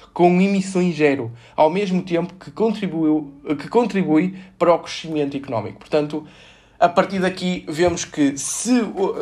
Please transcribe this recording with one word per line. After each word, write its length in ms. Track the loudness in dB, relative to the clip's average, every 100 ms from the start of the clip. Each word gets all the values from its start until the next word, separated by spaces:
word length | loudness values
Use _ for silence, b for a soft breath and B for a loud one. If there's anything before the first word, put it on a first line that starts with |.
| B
com 300 | 2 4 6
emissões 540 | 4 2 0 0 0 2
zero, 360 | 2 2 -4 B B B
ao 140 | 2
mesmo 320 | 2 0 -2
tempo 320 | 0 -2 -4
que 160 | -10 -14
contribuiu, 840 | -2 -2 0 -4 0 2 0 -2 -12 -6 -6
que 80 | 0
contribui 680 | 0 2 0 2 2 2 B B 0
para 160 | 2
o 60 | 2
crescimento 560 | 0 -12 -6 -4 -4 -4
económico. 440 | -6 -6 -6 -12
Portanto, 460 | -4 -2 -2 -6 -10 B B B B B
a 100 | 2
partir 300 | 2 0 0
daqui 440 | -2 -2 -4 -6 -6
vemos 380 | 0 0 0 -6
que 300 | 0 0 0
se, 360 | -8 -6 0 2 0 -2 -4 -4